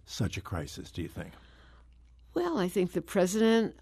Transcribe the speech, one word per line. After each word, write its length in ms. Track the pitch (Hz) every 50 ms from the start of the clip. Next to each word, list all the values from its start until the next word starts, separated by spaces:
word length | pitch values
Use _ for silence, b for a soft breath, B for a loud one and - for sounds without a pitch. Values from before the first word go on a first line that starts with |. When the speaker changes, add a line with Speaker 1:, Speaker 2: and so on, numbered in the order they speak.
| -
Speaker 1:
such 300 | - - - 113 85 -
a 40 | -
crisis, 500 | - - 92 82 73 73 - - - -
do 120 | - 87 82
you 60 | 78
think? 220 | - 87 80 80 - b b b b b b b b b b - - - - - - - - - -
Speaker 2:
Well, 240 | 330 349 349 330 220
I 100 | 180 185
think 240 | - 180 180 175 -
the 80 | 175
president, 760 | 160 - - 196 180 180 196 220 226 226 226 226 220 - - -